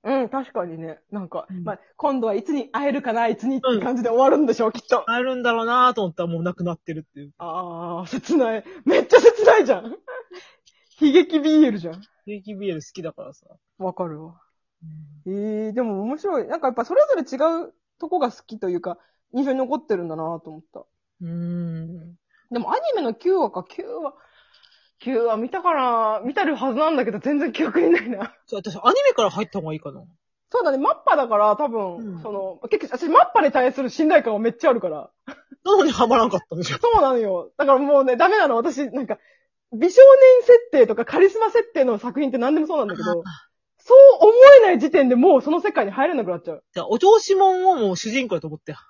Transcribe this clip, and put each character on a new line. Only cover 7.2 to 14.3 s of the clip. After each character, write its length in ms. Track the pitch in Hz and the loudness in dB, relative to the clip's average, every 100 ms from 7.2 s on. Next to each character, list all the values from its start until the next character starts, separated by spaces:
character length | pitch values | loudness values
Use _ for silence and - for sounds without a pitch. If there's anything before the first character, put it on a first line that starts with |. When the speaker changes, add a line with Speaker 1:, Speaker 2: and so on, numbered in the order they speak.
| 143 | -20
Speaker 2:
う。 80 | _ | _
Speaker 1:
あ 680 | 175 170 175 170 175 170 175 | -12 -12 -12 -12 -10 -10 -10
ー、 20 | |
切 300 | 247 - 320 | -12 -4 -2
な 180 | 233 220 | 0 -4
い。 80 | - 370 - | -10 -8 -2
め 140 | 370 | 0
っ 60 | - | 4
ち 100 | 480 | 6
ゃ 40 | |
切 240 | 466 453 | 6 4
な 140 | 415 440 | 4 4
い 80 | 269 | 2
じ 80 | |
ゃ 60 | 196 | -2
ん。 180 | 226 320 - 508 453 359 - | -4 -16 -16 -18 -18 -20 -20
<laughs> 540 | _ _ _ _ _ | _ _ _ _ _
悲 100 | 302 | 2
劇 300 | 302 - 311 | 4 2 -2
ビ 200 | 302 311 | 2 4
ー 40 | 277 | 2
エ 60 | |
ル 60 | 208 | 0
じ 100 | 165 | -10
ゃ 20 | |
ん。 40 | 175 | -14
Speaker 2:
悲 40 | 208 _ - | -20 _ -16
劇 300 | 208 196 196 | -16 -14 -12
ビ 140 | 202 | -10
ー 20 | |
エ 40 | 160 | -10
ル 60 | |
好 60 | - | -14
き 80 | - | -16
だ 100 | 160 | -16
か 120 | - | -16
ら 100 | - | -20
さ。 140 | - _ _ _ _ | -20 _ _ _ _
Speaker 1:
わ 140 | 190 | -12
か 120 | 180 175 | -8 -10
る 180 | 151 | -12
わ。 160 | 160 | -18